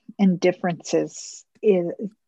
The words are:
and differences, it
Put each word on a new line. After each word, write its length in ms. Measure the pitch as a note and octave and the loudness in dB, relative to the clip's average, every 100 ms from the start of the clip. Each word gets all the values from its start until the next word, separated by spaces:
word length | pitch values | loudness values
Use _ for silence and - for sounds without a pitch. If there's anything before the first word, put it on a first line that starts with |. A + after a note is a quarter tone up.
| _ - | _ 0
and 200 | G3 F3 | 2 4
differences, 1080 | F3+ F3+ F3+ D#3+ - E3 D3+ - - - _ _ | 0 0 -4 -4 -2 -2 -2 -10 -18 -20 _ _
it 320 | G#3+ F#3 E3+ - G#3 _ | 0 2 0 -6 -12 _